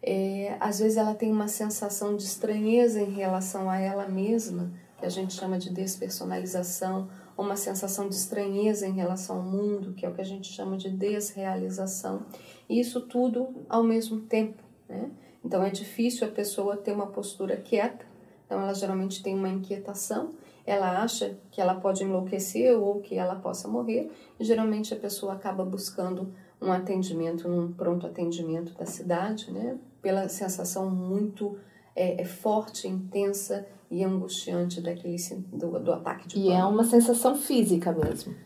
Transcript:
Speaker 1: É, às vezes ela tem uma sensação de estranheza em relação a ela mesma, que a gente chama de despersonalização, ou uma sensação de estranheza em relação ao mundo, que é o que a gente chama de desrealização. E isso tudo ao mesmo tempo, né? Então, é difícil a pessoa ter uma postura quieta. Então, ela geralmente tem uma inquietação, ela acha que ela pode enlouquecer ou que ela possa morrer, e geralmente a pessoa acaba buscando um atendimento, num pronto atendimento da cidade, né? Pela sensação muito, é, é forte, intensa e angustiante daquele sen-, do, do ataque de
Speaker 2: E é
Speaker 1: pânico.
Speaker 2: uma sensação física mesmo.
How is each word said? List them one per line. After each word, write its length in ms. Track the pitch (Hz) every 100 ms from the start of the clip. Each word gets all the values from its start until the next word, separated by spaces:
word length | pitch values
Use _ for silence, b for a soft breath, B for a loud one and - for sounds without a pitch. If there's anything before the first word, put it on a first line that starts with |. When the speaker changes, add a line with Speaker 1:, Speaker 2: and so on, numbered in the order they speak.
| -
Speaker 1:
É, 520 | 190 196 196 202 -
às 200 | 214 196
vezes 180 | 220 220
ela 160 | 220
tem 180 | 214 220
uma 160 | 214 208
sensação 640 | - 214 208 202 202 208
de 100 | 208
estranheza 760 | 196 - - 214 214 233 240 214
em 120 | 202
relação 580 | 196 190 185 190 196 190
a 80 | 185
ela 280 | 190 196 196
mesma, 640 | 190 202 226 220 175 175 B B -
que 80 | 180
a 20 |
gente 240 | 190 185
chama 260 | - 185 185
de 120 | 180
despersonalização, 1400 | 180 190 - 185 - 180 185 185 185 180 - 185 190 190 B B -
ou 80 |
uma 120 | 202 202
sensação 500 | - 190 196 190 196
de 80 |
estranheza 720 | 190 - 208 196 196 214 208 190
em 60 |
relação 460 | 190 175 185 185 185
ao 40 |
mundo, 520 | 185 190 208 202 190
que 100 | 185
é 40 | 175
o 60 |
que 60 | 175
a 40 |
gente 280 | 190 196 190
chama 240 | - 196 190
de 140 | 190
desrealização. 1400 | 190 202 208 208 196 190 185 185 190 190 - 190 196 - B B B B
E 100 | 233
isso 220 | 240 247
tudo 640 | - 247 254 233 262 - -
ao 160 | 233
mesmo 380 | 226 226 220 220
tempo, 420 | - 220 214 - - - -
né? 240 | 190 247 B B B
Então, 200 | - 180
é 80 | 196
difícil 580 | 196 - - 233 240 220
a 20 |
pessoa 460 | 208 208 - 202 202
ter 160 | -
uma 140 | 202 196
postura 500 | - 202 - 190 190
quieta. 480 | - 226 233 - - b b b
Então, 160 | _ 196
ela 140 | 196
geralmente 480 | 196 196 190 190 -
tem 120 | 196
uma 140 | 190 190
inquietação, 840 | 190 190 196 - 196 - 226 330 B B B -
ela 360 | 202 185 180
acha 360 | 226 - 202 190 -
que 120 | -
ela 120 | 185 185
pode 280 | 196 190
enlouquecer 720 | 196 185 185 196 190 220 254 226
ou 220 | 202 202
que 160 | 202 185
ela 200 | 180 190
possa 300 | 185 - 208
morrer, 460 | 233 226 226 - B B B
e 60 |
geralmente 480 | 220 226 220 214 214
a 40 | -
pessoa 340 | 202 - 196
acaba 320 | 190 208 190
buscando 680 | 185 190 - - 185 185 190 B B B
um 100 | 190
atendimento, 800 | 185 185 190 185 165 165 170 175
num 240 | 175 175
pronto 340 | - 180 175 170
atendimento 680 | 175 170 170 160 165 170
da 100 | -
cidade, 680 | 170 - 180 175 202 214 -
né? 280 | 190 233 254 - -
Pela 280 | 196 190 190
sensação 640 | - 190 185 180 190 190
muito, 680 | 185 180 196 214 - 202 202 B B B -
é, 240 | 180 180
é 20 |
forte, 640 | 180 - 226 214 214 - 190
intensa 800 | 185 185 202 202 202 - 202 196 B B
e 140 | 175
angustiante 760 | 190 190 185 - - 175 175 175
daquele 380 | 175 175 180 175
sen-, 260 | - 190 -
do, 280 | - 170 -
do 140 | 175
ataque 360 | 160 - - -
de 100 | 202
Speaker 2:
E 100 | 190
é 80 | 180
Speaker 1:
pânico. 160 | 190
Speaker 2:
uma 120 | 214
sensação 520 | 233 233 240 233 - 285
física 540 | - 254 190 175 175
mesmo. 440 | 160 151 - - -